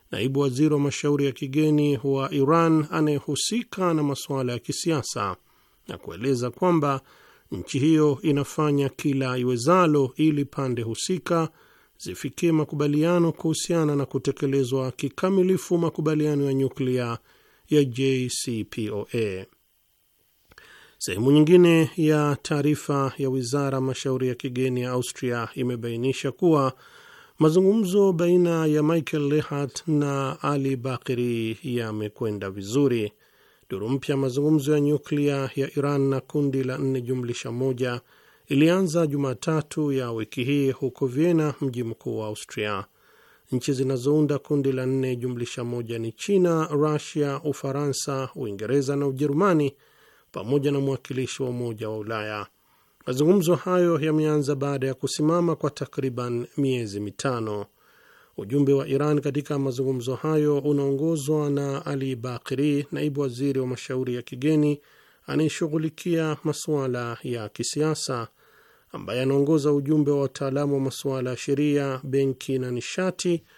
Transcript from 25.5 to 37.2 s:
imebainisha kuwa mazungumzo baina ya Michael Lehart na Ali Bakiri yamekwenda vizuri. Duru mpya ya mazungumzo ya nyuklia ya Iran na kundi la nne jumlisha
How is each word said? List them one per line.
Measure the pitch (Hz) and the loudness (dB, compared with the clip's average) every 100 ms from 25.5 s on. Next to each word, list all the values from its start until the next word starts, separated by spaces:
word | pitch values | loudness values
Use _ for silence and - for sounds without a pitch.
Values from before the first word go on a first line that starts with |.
imebainisha | - 123 120 117 117 127 131 143 | -4 -4 -4 -6 -2 -2 -2 -4
kuwa | - 175 156 135 - - - - - - - | 0 4 4 4 -2 -12 -20 -20 -20 -20 2
mazungumzo | 156 170 190 220 190 202 196 | 4 6 4 4 2 4 4
baina | 170 175 180 175 165 160 | 2 4 4 4 2 2
ya | 151 | 2
Michael | 151 170 143 156 143 | 2 2 0 -2 2
Lehart | 151 135 143 143 - - | 0 0 -4 -6 -6 0
na | 147 143 139 135 139 | 2 2 0 -4 -4
Ali | 143 143 135 135 | -2 0 0 -2
Bakiri | 127 123 - 123 120 117 113 110 | -4 -6 -4 -2 0 -2 -4 -6
yamekwenda | 143 120 113 107 107 - 117 104 98 | -4 -4 -4 -4 -6 -4 -4 -4 -6
vizuri. | 98 98 127 139 120 104 - _ _ _ _ - | -8 -2 2 2 2 -2 -8 _ _ _ _ -12
Duru | 95 107 | -8 -4
mpya | 135 - | -4 -2
ya | 139 | -2
mazungumzo | 135 123 147 156 139 | 0 0 2 2 4
ya | 151 | 2
nyuklia | 143 147 - 147 143 139 135 - | 2 0 0 0 0 0 -4 -4
ya | 135 147 | -4 -2
Iran | 143 143 | -2 0
na | 139 135 | 0 -2
kundi | - 151 143 135 | -4 -2 0 0
la | 127 131 | -2 -2
nne | 139 131 | -2 -2
jumlisha | 120 131 | -2 -4